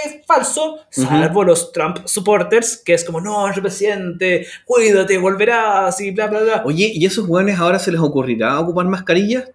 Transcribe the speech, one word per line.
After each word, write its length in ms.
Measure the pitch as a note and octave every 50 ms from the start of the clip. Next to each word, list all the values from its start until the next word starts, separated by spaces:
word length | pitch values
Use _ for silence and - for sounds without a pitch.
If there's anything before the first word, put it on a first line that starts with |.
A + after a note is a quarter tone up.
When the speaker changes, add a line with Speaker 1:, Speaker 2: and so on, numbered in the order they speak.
| D4+
Speaker 1:
es 200 | D4 D4 - _
falso, 500 | - D#4+ C4+ - - - D4+ D#4 D#4 D#4
Speaker 2:
Ujú. 320 | - - _ - C3 C3
Speaker 1:
salvo 360 | B2+ D3 D#3 E3 D#3 E3+ G#3 F#3+
los 280 | F3 E3 E3 - -
Trump 260 | - E3+ D3+ F3 F3 - -
supporters, 720 | - - G#3 F3+ G#3 G#3 F#3+ F3 - G#3+ A#3 A3+ - -
que 160 | - - F3 E3+
es 100 | E3+ -
como, 160 | - E3 E3
"No, 260 | F#3 G#3+ G#3+ G#3 G3 G3
es 60 | F#3+
el 40 | G3
presidente, 880 | F#3+ F#3+ F#3+ - G3+ G#3+ G3+ F#3+ F#3 F3 E3+ F3 F#3 F#3 F3+ E3+ F3 - - - _
cuídate, 520 | - B3 A#3+ A3+ G#3+ G3+ F#3+ F#3 F#3+ F#3+
volverás", 840 | F#3 F3+ F#3+ G3 F#3+ G#3+ A#3 A#3 A3+ A3 G#3+ G3+ G3 F#3+ F3+ F3+ -
y 100 | G3+ G3
bla, 160 | F#3 G#3+ G#3+
bla, 120 | G3+ G#3 G#3+
bla. 220 | A3 A3+ A3 G#3+ A3
Speaker 2:
Oye, 240 | C3+ D3+ E3+ G#3 G#3+ G#3+
¿y 120 | D#3+ E3+
esos 220 | F#3+ F#3 A#3 F#3+
weones 320 | E3+ E3 F3+ G3 G3+ G3 F3
ahora 180 | E3+ F3 F#3
se 140 | F#3 - F#3+
les 80 | E3+ E3
ocurrirá 600 | D#3+ C#3 - C3+ B2+ B2+ A#2 A2 A2 A#2+ C#3 D3+
ocupar 260 | E3+ F3 E3+ F3+ F3
mascarillas? 640 | F#3 F#3+ F3+ - - E3+ F#3 G3+ G#3 A#3+ - G#3 -